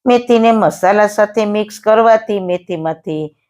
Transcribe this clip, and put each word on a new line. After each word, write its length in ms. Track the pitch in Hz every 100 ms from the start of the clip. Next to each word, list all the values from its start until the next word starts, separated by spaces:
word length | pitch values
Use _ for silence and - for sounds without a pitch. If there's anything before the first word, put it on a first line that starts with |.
મેથીને 480 | 254 247 240 233 226
મસાલા 560 | 226 175 196 185 208 208
સાથે 380 | 208 208 214 214
મિક્સ 340 | 208 214 -
કરવાથી 600 | 214 220 226 220 220 202
મેથીમાંથી 840 | 185 180 180 175 160 160 - 156 151 -